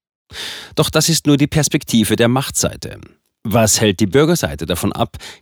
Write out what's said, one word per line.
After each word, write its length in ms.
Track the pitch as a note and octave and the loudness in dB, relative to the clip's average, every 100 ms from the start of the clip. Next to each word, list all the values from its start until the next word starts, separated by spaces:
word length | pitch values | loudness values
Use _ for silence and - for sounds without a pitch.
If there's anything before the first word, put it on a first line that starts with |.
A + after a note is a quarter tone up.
| _ _ _ - - - - | _ _ _ -14 -12 -14 -4
Doch 140 | - D3+ | -2 0
das 220 | D#3 D#3+ | 0 0
ist 160 | D#3 D3 | 0 2
nur 100 | C#3 | 2
die 100 | C#3+ | 2
Perspektive 720 | D#3 C#3+ D#3 - A#2 G2+ A2 | 0 0 -2 0 0 2 2
der 120 | A#2 | 2
Machtseite. 720 | C3+ - - D2+ - G#1+ - - _ _ _ | 0 -2 -4 -4 -6 -14 -14 -20 _ _ _
Was 360 | A2+ A2+ A2 - | -2 2 2 2
hält 220 | G#2+ F#2 | 2 2
die 60 | G2+ | 2
Bürgerseite 580 | C3 D#3 F3 - D2 | 4 4 2 -2 -6
davon 280 | - F2 G2+ | -6 -4 -2
ab, 260 | - A2+ - - - | -2 -4 -6 -20 -18